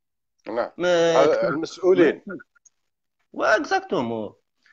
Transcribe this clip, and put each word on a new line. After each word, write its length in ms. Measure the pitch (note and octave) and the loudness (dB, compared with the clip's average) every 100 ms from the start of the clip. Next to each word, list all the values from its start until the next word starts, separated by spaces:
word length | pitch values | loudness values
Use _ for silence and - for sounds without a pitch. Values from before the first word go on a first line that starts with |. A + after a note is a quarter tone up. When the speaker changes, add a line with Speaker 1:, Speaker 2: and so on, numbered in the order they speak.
| _ _ _ _ G2 | _ _ _ _ -10
Speaker 1:
نعم. 240 | A#2 G#2 - | -6 -6 -4
Speaker 2:
ما 460 | F3+ E3+ E3+ E3 | 0 2 2 4
Speaker 1:
هذا 240 | C#3+ C3 - | 4 2 -2
المسؤولين. 760 | C#3+ D#3 E3 F3+ F#3 D3+ - G3+ | -4 -8 -2 2 4 4 2 -10
Speaker 2:
ما، 100 | E3 - _ _ _ _ _ _ _ _ | -18 -18 _ _ _ _ _ _ _ _
واكزاكتومون. 1000 | - - F#4+ C#4+ F#4+ F#4+ F3+ A#2 A2+ G#2 - _ _ _ | -4 0 0 0 -4 -2 -4 -2 -6 -8 -14 _ _ _